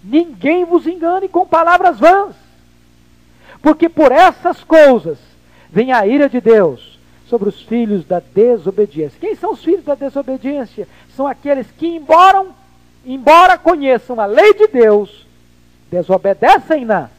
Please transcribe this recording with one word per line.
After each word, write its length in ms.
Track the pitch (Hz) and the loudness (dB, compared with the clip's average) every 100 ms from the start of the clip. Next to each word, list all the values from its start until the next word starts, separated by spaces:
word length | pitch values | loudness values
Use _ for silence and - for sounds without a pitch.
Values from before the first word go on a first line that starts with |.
ninguém 600 | 185 269 339 220 254 349 | -2 -2 -2 -6 -4 -2
vos 220 | 349 349 254 | -2 -2 -4
engane 420 | 359 330 370 381 | -8 -6 -4 -4
com 180 | 339 370 | -4 -2
palavras 520 | 330 330 359 370 247 | 0 0 2 0 0
vãs, 360 | 285 392 403 - _ _ _ _ _ _ _ _ _ _ _ - | 2 2 -2 -12 _ _ _ _ _ _ _ _ _ _ _ -6
porque 260 | 294 311 330 | -2 0 -2
por 220 | 330 294 | 0 2
essas 520 | 214 370 262 339 320 | 4 2 2 -8 -8
coisas 540 | _ 320 294 240 156 147 _ _ _ _ _ | _ 4 6 4 -4 -14 _ _ _ _ _
vem 220 | 165 254 | -6 -2
a 140 | 247 196 | -2 0
ira 220 | 269 285 | 0 -2
de 120 | 247 | -2
Deus 580 | 214 226 175 123 - _ _ _ _ | 2 2 2 -4 -18 _ _ _ _
sobre 200 | 240 196 | -4 -4
os 140 | - | -8
filhos 420 | - 233 226 202 | -10 -6 -4 -6
da 140 | 160 175 | -4 -8
desobediência. 1000 | - - 233 233 160 190 202 151 151 _ | -6 0 0 0 -4 -4 -6 -4 -12 _
Quem 160 | 370 427 | -12 -8
são 160 | 403 | -8
os 100 | 330 | -8
filhos 220 | - 359 | -4 -4
da 100 | 294 | -4
desobediência? 920 | 285 277 277 269 262 254 294 233 - 190 _ _ | -8 -8 -10 -10 -10 -8 -10 -12 -14 -18 _ _
São 140 | - 277 | -10 -8
aqueles 420 | 254 285 277 247 | -8 -6 -6 -6
que, 160 | _ 320 | _ -10
embora, 600 | 339 277 320 370 381 381 _ _ _ _ _ 254 | -10 0 4 4 2 -4 _ _ _ _ _ -16
embora 500 | 269 254 330 370 359 | -6 4 4 6 2
conheçam 600 | - 339 277 247 - 240 | 0 -2 -2 -2 -4 -8
a 80 | 202 | -4
lei 260 | 233 415 | 2 2
de 120 | 415 427 | 4 0
Deus, 580 | 262 226 208 202 - _ _ _ _ _ _ _ | 2 2 2 -2 -14 _ _ _ _ _ _ _
desobedecem-na. 1200 | 175 165 190 196 190 247 403 - 311 240 196 131 | -8 -2 -2 -2 -2 2 0 0 -6 -2 -6 -6